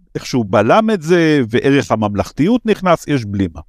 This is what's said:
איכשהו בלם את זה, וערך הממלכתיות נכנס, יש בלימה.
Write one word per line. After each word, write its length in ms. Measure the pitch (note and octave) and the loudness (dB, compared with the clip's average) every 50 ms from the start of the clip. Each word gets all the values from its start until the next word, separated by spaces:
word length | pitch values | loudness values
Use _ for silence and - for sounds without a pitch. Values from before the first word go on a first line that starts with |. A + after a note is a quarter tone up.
| _ _ - | _ _ -14
איכשהו 280 | - - - - B2+ A2+ | -14 -10 -4 -4 -4 -2
בלם 460 | F#3+ F#2 G#2+ G#2 A#2 E3 G#3+ A3 A3 | 0 0 0 2 4 4 2 2 2
את 120 | A3 F#3 | -2 -2
זה, 400 | D3 D#3+ F3+ F3 E3 D#3 D3+ D3 B2 G#2+ | 0 0 2 2 4 2 2 2 0 0
וערך 420 | A2+ A#2+ - C#3 D3 C#3 - - | -2 0 2 2 2 2 2 0
הממלכתיות 720 | B2 A2 G#2+ G#2 G2+ G2 F#2+ - - - C#3+ G3 B3 B3 - | -2 -2 -2 -2 -2 -2 -4 -4 -2 -2 0 0 0 0 0
נכנס, 420 | A3 G3+ - F#3+ F3+ E3 - - - | -2 -2 0 2 0 0 0 0 -2
יש 180 | D3 C3 A2+ | -4 -4 -2
בלימה. 360 | G2+ G2+ G2 G2 F2+ E2 - - | -4 -2 -2 -2 -2 -4 -10 -18